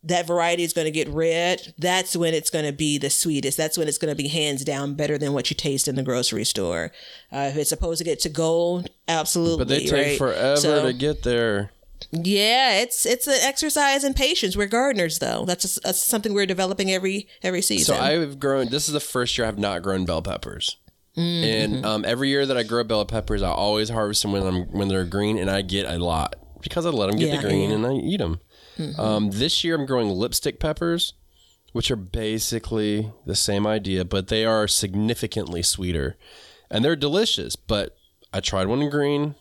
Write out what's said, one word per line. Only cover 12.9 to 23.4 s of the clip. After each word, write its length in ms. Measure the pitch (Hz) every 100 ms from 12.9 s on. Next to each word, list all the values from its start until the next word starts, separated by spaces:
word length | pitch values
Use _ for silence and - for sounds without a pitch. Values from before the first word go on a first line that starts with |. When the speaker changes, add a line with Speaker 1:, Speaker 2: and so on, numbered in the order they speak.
| - -
Speaker 1:
it's 180 | 240 294
an 80 | 262
exercise 640 | 254 277 311 294 285 277
in 100 | 277
patience. 420 | 269 277 349 202 196
We're 120 | 202
gardeners, 500 | 233 269 226 170 156
though. 240 | 127 113 180
That's, 320 | 180 185 -
a, 20 |
that's 180 | - 185
something 340 | - 226 214 202
we're 100 | 196
developing 460 | 185 185 190 190
every, 360 | 185 190 196 - -
every 200 | 185 185
season. 320 | - 202 156 131
Speaker 2:
So 40 |
I've 380 | 131 156 156 139
grown, 280 | 139 135 123
this 180 | 139 147
is 60 |
the 60 | 147
first 380 | - 127 120 -
year 100 | 113
I've 100 | 101
not 240 | 101 90
grown 240 | 90 95 90
bell 160 | 82
peppers. 560 | 85 - - - - - - _ _ -
Speaker 1:
Mm-hmm. 560 | 170 170 110 110 107
Speaker 2:
And, 120 | 107 107
um, 200 | 107 104
every 240 | 120 139
year 160 | 139 139
that 100 | 127
I 60 |
grow 200 | 113 117
bell 220 | 113 110 101
peppers, 360 | 113 101 104